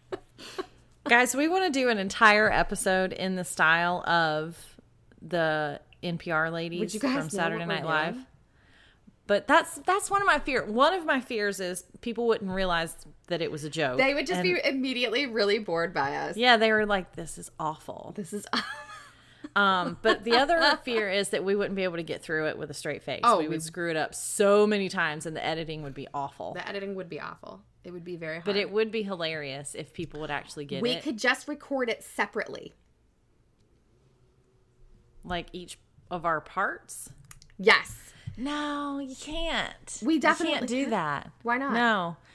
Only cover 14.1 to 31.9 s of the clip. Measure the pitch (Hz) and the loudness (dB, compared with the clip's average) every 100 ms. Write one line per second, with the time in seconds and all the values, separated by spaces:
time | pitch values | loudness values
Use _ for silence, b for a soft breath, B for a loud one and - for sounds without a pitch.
14.1 | 285 294 359 359 359 - 269 262 247 240 | 2 0 0 2 2 0 0 -2 0 0
15.1 | 233 277 220 202 220 208 165 170 170 139 | 0 0 2 2 2 0 -2 0 0 -2
16.1 | 143 147 208 247 226 220 214 208 196 180 | -2 -4 2 6 6 6 4 4 0 -2
17.1 | - 165 - 170 - 156 151 - - - | -10 -12 -12 -14 -6 -4 -4 -10 -12 -12
18.1 | 185 175 202 - 240 B 855 880 1077 B | -12 -8 -8 -4 -4 B -10 -14 -18 B
19.1 | B B B B 202 196 185 175 170 220 | B B B B 2 4 4 0 0 2
20.1 | 214 226 233 285 339 294 302 - 226 208 | 2 4 4 4 4 4 2 0 0 2
21.1 | 196 190 180 185 202 202 190 185 165 165 | 0 0 0 0 0 0 0 -2 -2 -6
22.1 | 135 - 156 156 - 151 151 160 143 - | -8 -2 -2 0 -4 -8 -8 -6 -6 -6
23.1 | 131 240 196 156 165 160 175 170 156 - | 0 4 4 2 -4 -6 -6 -2 -2 -2
24.1 | - - - 202 208 208 208 185 185 160 | -6 -6 2 6 6 6 2 -2 -2 -2
25.1 | 151 160 156 139 160 160 156 147 143 131 | -2 -8 -6 -4 -4 -6 -8 -10 -12 -10
26.1 | 143 139 - 85 180 - 196 196 190 175 | -6 -8 -8 -10 -8 -8 -8 -8 -8 -10
27.1 | 151 - - - 190 _ _ 180 175 175 | -10 -12 -14 -18 -20 _ _ -16 -14 -12
28.1 | 170 160 165 185 202 185 202 220 226 196 | -10 -8 -6 -2 -2 0 0 0 -2 -4
29.1 | 185 160 160 143 139 139 - 151 - 165 | -4 -4 -4 -6 -8 -10 -12 -12 -10 -10
30.1 | 151 151 143 - - 143 139 240 247 294 | -8 -6 -6 -6 -12 -8 -4 -2 -2 -4
31.1 | 220 247 262 - 294 - 269 240 | -2 0 -2 -4 -10 -4 -2 -2